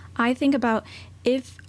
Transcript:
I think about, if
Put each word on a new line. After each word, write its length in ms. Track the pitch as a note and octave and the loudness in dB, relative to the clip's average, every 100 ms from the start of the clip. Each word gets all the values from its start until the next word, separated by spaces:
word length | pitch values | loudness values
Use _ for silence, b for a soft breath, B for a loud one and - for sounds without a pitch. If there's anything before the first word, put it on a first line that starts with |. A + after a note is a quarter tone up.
| B - | B -2
I 180 | A#3 | -2
think 200 | B3+ C#4 | 2 2
about, 300 | C#4 A#3 A3 B B B - | 2 2 0 B B B -4
if 340 | A#3+ C4 - - | 0 0 -4 -18